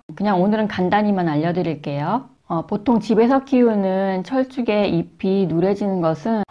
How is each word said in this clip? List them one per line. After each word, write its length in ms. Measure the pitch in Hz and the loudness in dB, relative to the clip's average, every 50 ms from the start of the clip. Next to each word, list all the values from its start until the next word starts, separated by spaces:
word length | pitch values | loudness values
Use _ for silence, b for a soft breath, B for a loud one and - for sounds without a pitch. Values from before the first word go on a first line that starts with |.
| _ - 151 | _ -14 -8
그냥 280 | - 196 208 202 175 180 | -4 -2 0 2 2 2
오늘은 260 | 208 214 214 220 208 | 2 2 0 0 -2
간단히만 600 | - - 180 180 196 208 214 208 202 185 175 165 | -2 -2 0 0 2 2 2 2 2 0 0 0
알려드릴게요. 960 | 147 147 156 175 175 185 175 165 151 147 - 151 143 143 143 170 208 254 269 - _ _ _ - | 0 0 0 0 0 -2 -2 -4 -4 -6 -6 -6 -6 -4 -4 -4 -4 -4 -6 -8 _ _ _ -6
어, 180 | 170 165 160 | -6 -6 -4
보통 340 | - 208 208 208 - 240 214 | -4 -6 -4 0 0 0 0
집에서 440 | - - 220 202 233 240 269 269 269 | 2 2 2 4 4 4 4 0 0
키우는 800 | - 269 247 247 233 214 202 196 190 190 190 196 196 190 185 180 | 2 2 4 4 4 4 2 0 0 0 0 0 0 -2 -2 -4
철쭉의 720 | - 262 262 262 262 - 277 233 226 208 208 202 180 175 | -2 -2 -2 -2 -2 -4 -6 -2 0 0 0 2 2 0
잎이 500 | 165 170 - - - - 190 190 196 196 | -2 -2 -4 -8 -6 -2 0 0 2 0
누래지는 540 | 160 - 170 180 190 208 202 208 196 190 180 | 0 0 0 0 0 0 0 -2 -2 -2 0
것은 420 | 165 160 160 151 - 226 226 214 196 - | 0 0 -2 -2 -2 -2 -2 -2 -4 -6